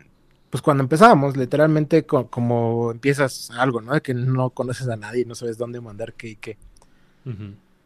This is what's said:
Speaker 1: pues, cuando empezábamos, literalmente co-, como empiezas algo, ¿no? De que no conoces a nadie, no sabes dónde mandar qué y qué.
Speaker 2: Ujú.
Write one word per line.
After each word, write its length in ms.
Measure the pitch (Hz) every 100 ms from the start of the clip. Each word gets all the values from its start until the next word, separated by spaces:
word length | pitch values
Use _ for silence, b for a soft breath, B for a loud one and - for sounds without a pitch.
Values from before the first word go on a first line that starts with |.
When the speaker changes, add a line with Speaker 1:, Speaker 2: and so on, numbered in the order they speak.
| _ _ _ _ _
Speaker 1:
pues, 140 | 131
cuando 220 | - 139
empezábamos, 520 | 131 156 226 175 139 135
literalmente 720 | 127 143 156 156 147 165 151
co-, 220 | 143 117
como 640 | - 120 120 117 117 117
empiezas 580 | 117 139 139 135 - -
algo, 300 | 120 135 117
¿no? 140 | 113
De 60 | 151
que 140 | -
no 360 | 123 131 131 127
conoces 380 | - 123 123 127
a 60 |
nadie, 300 | 110 101 123
no 100 | 117
sabes 240 | 117 120 113
dónde 220 | 120 120
mandar 320 | 117 104 113
qué 160 | - 113
y 80 | 107
qué. 200 | - 110 - - _ _ _ _
Speaker 2:
Ujú. 300 | 131 101 104 101 _ _